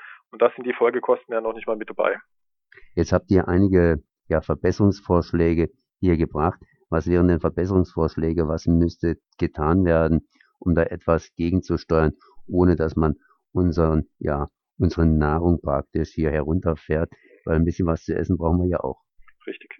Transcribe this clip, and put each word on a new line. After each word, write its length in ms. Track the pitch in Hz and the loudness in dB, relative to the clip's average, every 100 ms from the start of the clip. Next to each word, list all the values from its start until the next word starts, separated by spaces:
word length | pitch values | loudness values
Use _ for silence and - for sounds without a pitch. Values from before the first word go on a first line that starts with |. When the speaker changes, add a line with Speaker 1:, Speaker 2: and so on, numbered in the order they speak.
| - - _ | -16 -20 _
Speaker 1:
Und 100 | 110 | 0
das 140 | 117 - | 0 0
sind 100 | 123 | -8
die 80 | |
Folgekosten 600 | 120 120 123 - 120 - | -2 -2 0 -2 -4 -4
ja 80 | 113 | -8
noch 120 | 113 | -6
nicht 140 | 113 113 | -8 -8
mal 80 | 107 | -8
mit 140 | 107 | -8
dabei. 260 | 101 101 95 - _ _ _ _ _ - - | -4 -4 -4 -10 _ _ _ _ _ -10 -4
Speaker 2:
Jetzt 160 | 85 | -2
habt 180 | 90 - | -2 2
ihr 200 | 92 - | 0 2
einige, 480 | 90 98 92 85 78 - _ - | 2 2 4 4 0 -6 _ -4
ja, 100 | 80 | -4
Verbesserungsvorschläge 1300 | - 78 90 92 101 90 - 87 82 85 85 82 80 _ _ _ | -2 -4 -2 2 2 0 0 0 0 0 0 0 -2 _ _ _
hier 180 | 92 82 | 0 0
gebracht. 420 | 78 76 80 - - _ _ | -2 -2 -4 -4 -12 _ _
Was 180 | 82 82 | -4 0
wären 200 | 87 90 | 2 2
denn 140 | 85 | 2
Verbesserungsvorschläge? 1040 | 82 82 92 95 87 - 80 - 80 85 78 | -2 -2 0 0 0 -2 -4 -2 -4 -2 -2
Was 180 | 80 - | -2 0
müsste 520 | 85 85 - 85 80 _ - | 2 2 -2 -4 -4 _ -6
getan 460 | 85 - 76 92 | -6 -2 0 2
werden, 380 | 90 82 80 80 - _ _ _ | 2 2 2 0 -2 _ _ _
um 160 | - | -2
da 100 | 82 | 0
etwas 520 | 82 90 - 82 - - | 0 -2 -2 -2 -2 -6
gegenzusteuern, 800 | 85 90 - 82 - 82 78 - _ - - | -2 -2 -2 -4 0 0 0 -2 _ -20 -4
ohne 300 | 87 90 80 | 2 4 4
dass 180 | 80 82 | 0 0
man 200 | 78 73 _ _ _ | 0 -2 _ _ _
unseren, 560 | - 90 80 80 78 76 - | -2 0 2 2 0 -2 -6
ja, 280 | 78 71 71 _ _ - | -6 -4 -6 _ _ -2
unsere 260 | 87 85 82 | -2 2 2
Nahrung 540 | 78 76 78 85 87 | 2 2 0 2 0
praktisch 500 | - 69 - 82 78 | 0 -4 -4 -6 -4
hier 180 | - 80 | -4 -2
herunterfährt? 800 | 76 73 80 87 80 - 78 82 - _ - | -2 -2 -2 -2 -4 -4 -4 -4 -8 _ -14
Weil 140 | - 80 | -2 0
ein 80 | 85 | 0
bisschen 220 | - 87 | 0 -2
was 180 | 82 - | -2 -4
zu 100 | 80 | -4
essen 220 | 85 90 | -2 -2
brauchen 240 | 82 90 | 0 0
wir 80 | 90 | 0
ja 100 | 85 | -2
auch. 220 | 65 - _ _ - _ - | -6 -10 _ _ -20 _ -18
Speaker 1:
Richtig. 300 | - - - | -18 -18 -18